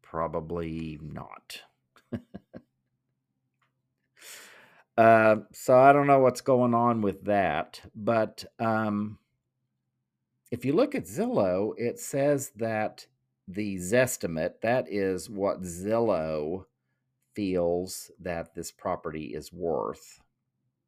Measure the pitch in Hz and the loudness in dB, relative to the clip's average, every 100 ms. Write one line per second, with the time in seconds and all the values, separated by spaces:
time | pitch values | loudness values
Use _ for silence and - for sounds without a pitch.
0 | - 82 80 82 80 87 82 80 80 76 | -10 -6 -4 -6 -6 -6 -6 -6 -8 -10
1 | 76 71 - - _ - - _ _ _ | -12 -14 -14 -18 _ -20 -20 _ _ _
2 | - - - - _ - _ _ _ _ | -12 -12 -12 -20 _ -20 _ _ _ _
3 | _ _ _ _ _ _ _ _ _ _ | _ _ _ _ _ _ _ _ _ _
4 | _ _ - - - - - _ _ - | _ _ -20 -20 -20 -20 -20 _ _ 4
5 | 113 113 110 107 - - - 127 139 143 | 8 8 8 4 0 -10 4 8 8 8
6 | 143 135 131 127 - 127 123 117 120 117 | 6 6 6 2 2 4 4 2 2 2
7 | 104 - 101 104 90 76 - - - 113 | 0 -2 0 2 2 0 -4 -12 -20 -8
8 | 104 113 107 - - - 113 110 110 104 | 0 0 0 -4 -18 -6 -2 0 0 -2
9 | 104 104 _ _ _ _ _ _ _ _ | -6 -10 _ _ _ _ _ _ _ _
10 | _ _ _ _ - 120 131 165 294 269 | _ _ _ _ -12 -8 -2 0 0 -2
11 | - 117 240 214 95 90 104 - 117 - | -8 -6 -2 0 0 0 -2 -4 -6 -6
12 | - 143 143 143 117 107 113 110 107 - | -8 -2 0 0 -4 -8 -4 -2 -4 -8
13 | - _ _ _ - 90 104 95 90 120 | -20 _ _ _ -14 -8 -6 -6 0 2
14 | 127 - 90 80 85 - 110 127 - 101 | 2 -2 -6 -4 -4 -4 -2 -2 -2 -2
15 | 95 92 101 101 98 - 92 85 98 113 | -2 -2 -6 -4 -2 -2 -8 -8 -2 0
16 | 117 87 80 78 76 92 - _ _ _ | 0 0 -2 -4 -4 -6 -10 _ _ _
17 | _ _ _ - 98 92 85 87 92 - | _ _ _ -6 -2 0 0 -2 -4 -12
18 | - - 92 85 85 85 80 - 95 87 | -16 -14 -8 -8 -8 -12 -14 -10 -6 -6
19 | 82 78 73 76 73 87 85 71 50 - | -6 -10 -10 -12 -14 -8 -4 -2 -4 -8
20 | - - _ _ _ _ _ _ | -16 -20 _ _ _ _ _ _